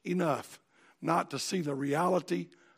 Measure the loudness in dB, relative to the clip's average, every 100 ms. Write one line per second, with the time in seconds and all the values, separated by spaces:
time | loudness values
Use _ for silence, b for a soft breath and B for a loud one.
0 | -4 0 0 0 -4 -18 _ b b b
1 | 0 0 0 -4 -2 -2 -2 -2 0 2
2 | 4 2 0 -4 -4 b b